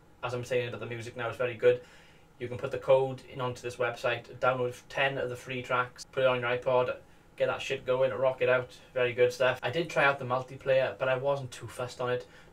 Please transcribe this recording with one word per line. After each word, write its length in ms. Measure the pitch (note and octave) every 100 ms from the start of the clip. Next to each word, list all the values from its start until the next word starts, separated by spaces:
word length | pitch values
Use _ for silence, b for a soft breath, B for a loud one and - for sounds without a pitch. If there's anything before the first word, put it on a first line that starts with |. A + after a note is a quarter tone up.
| - -
as 100 | B2
I'm 100 | A#2+
saying 260 | A#2+ B2 A#2+
about 100 | G#2+
the 80 | A2+
music 280 | A#2 A2+ B2
now, 140 | A#2
it's 80 | -
very 160 | B2
good. 280 | A2 B2 B2 B B B B B -
You 100 | A#2+
can 100 | A#2+
put 120 | C3
the 80 | B2
code 440 | - C3+ C3+ B2+ -
in 80 | -
onto 220 | B2+ -
this 160 | B2 -
website, 480 | A#2+ - B2 A#2 - B2
download 360 | B2+ C3 B2 - -
ten 280 | C#3+ C#3 C3+
of 120 | B2
the 60 | A#2+
free 260 | - B2+
tracks, 440 | B2 B2 B2 - -
put 120 | -
it 40 | C3
on 140 | B2+
your 80 | A#2+
iPod, 480 | B2 C3 B2+ - - B B B -
get 100 | B2+
that 140 | A2
shit 240 | - C3 B2+
going, 260 | B2+ C3
rock 280 | G#2+ C3 C3
it 80 | B2
out, 280 | B2+ B2 - -
very 200 | B2+ B2
good 180 | A#2 B2
stuff. 280 | - B2+ C3
I 60 | B2
did 200 | E3 E3
try 140 | D#3+
out 160 | C#3 C#3
the 60 | B2
multiplayer, 720 | B2+ B2+ C3+ C3+ C3 B2 -
but 100 | C3
I 80 | B2+
wasn't 360 | C#3 C#3 B2
too 160 | - A#2
fussed 340 | - B2 -
on 80 | B2
it. 180 | B2 - B B